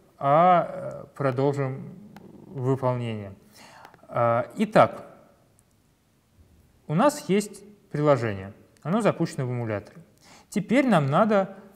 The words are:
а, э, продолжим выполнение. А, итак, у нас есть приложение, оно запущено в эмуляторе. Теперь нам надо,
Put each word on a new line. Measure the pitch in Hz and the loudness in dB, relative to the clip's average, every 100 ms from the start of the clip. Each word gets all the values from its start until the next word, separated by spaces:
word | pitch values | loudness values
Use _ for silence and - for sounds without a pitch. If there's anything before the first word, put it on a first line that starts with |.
| _ - | _ -6
а, | 139 151 180 175 - - - - | 2 4 6 4 2 -6 -10 -12
э, | - - | -14 -4
продолжим | 139 127 143 139 135 135 - - - - - - - | -2 0 0 -2 -4 -8 -14 -18 -20 -20 -20 -20 -16
выполнение. | 139 127 131 127 123 117 107 98 98 _ - - - - - - | -6 -2 0 0 -2 -6 -8 -12 -16 _ -20 -20 -20 -20 -20 -8
А, | - 117 117 - - | 0 2 0 -2 -4
итак, | 214 175 110 - - - _ _ _ _ _ _ _ _ _ _ _ _ _ _ _ _ - | 2 6 6 2 -16 -20 _ _ _ _ _ _ _ _ _ _ _ _ _ _ _ _ -4
у | 151 | 0
нас | 285 285 - | 2 0 -2
есть | 202 208 - - - _ | -2 -2 -10 -20 -20 _
приложение, | 147 151 131 117 98 95 - _ _ | 0 2 2 0 -4 -10 -16 _ _
оно | 147 214 | -4 0
запущено | 202 - 165 - 127 | 0 0 -4 -4 -6
в | |
эмуляторе. | 123 113 104 - - - _ - - _ | -4 -4 -6 -8 -20 -20 _ -20 -20 _
Теперь | - - 247 262 | -6 0 0 2
нам | 180 135 | 2 2
надо, | 156 214 208 185 - - | 2 2 2 0 -8 -20